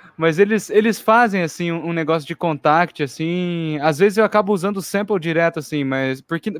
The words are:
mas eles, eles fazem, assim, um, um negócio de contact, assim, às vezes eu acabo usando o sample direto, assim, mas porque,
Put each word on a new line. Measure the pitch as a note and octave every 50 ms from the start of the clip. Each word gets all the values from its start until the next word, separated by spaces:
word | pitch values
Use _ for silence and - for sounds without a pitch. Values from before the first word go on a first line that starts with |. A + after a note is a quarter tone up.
| - - _
mas | - D#3+ E3 D#3 E3
eles, | G3+ G#3 A3 G3+ - -
eles | - G#3+ G#3+ A3+ G3+
fazem, | - - A3 A3 A#3+ A#3+ A3 G3 F#3+ E3+
assim, | D3+ - - F3 E3+ E3
um, | E3+ D3+
um | E3+ E3+
negócio | E3 D#3+ D3+ D#3+ E3 C#3
de | - E3
contact, | - F3+ E3+ D3+ - - D3+ D3+ E3+ F3 E3+ - - D3+
assim, | B2+ - - D#3+ E3 F3 F3+ F3+ F3 F3 E3+ E3 D#3 D3+ C#3+
às | C#3+ D#3+ D3+ C#3
vezes | G3 G#3+ F#3
eu | A3 G#3+
acabo | G3+ - G#3+ G#3 G3 G#3
usando | F3 E3 G3+ G#3
o | G3
sample | - - - G3 G#3 G3+ G#3+ F3+
direto, | D3+ E3+ D#3+ E3+ E3+ E3+ E3 E3
assim, | C#3+ - D#3 D3 C#3
mas | C3+ C3+ C3+ C3+ C3 C3 C3+
porque, | - - E3 E3+ - A3 F3